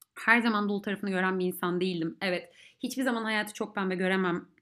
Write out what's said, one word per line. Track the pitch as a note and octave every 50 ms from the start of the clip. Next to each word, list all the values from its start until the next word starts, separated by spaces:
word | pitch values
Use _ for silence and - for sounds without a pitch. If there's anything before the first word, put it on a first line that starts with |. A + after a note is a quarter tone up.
| - - _
her | - - A3 A3+ A#3
zaman | A3 A#3 A3 G#3 G#3 G3+
dolu | G#3 G3
tarafını | - G#3+ G3 G3 - G3+
gören | F#3+ F3+ F#3 F#3+ F#3+ F#3
bir | F3+
insan | F#3 F#3 - F#3 F3 F3 F3+
değildim. | F#3 F#3+ F3+ E3 D#3+ - - -
Evet, | G3 F#3+ F3+ E3+ - - - - - - - _
hiçbir | - B3 - B3+
zaman | C4+ C4 A#3 A3+ A3
hayatı | A3 A3 G#3+ G#3 G#3 -
çok | - A3 G#3 -
pembe | G3+ F#3+ F#3+ F#3
göremem. | F3+ F#3 F#3 F#3+ F#3+ F#3 F3 E3+ F3+ - - _ _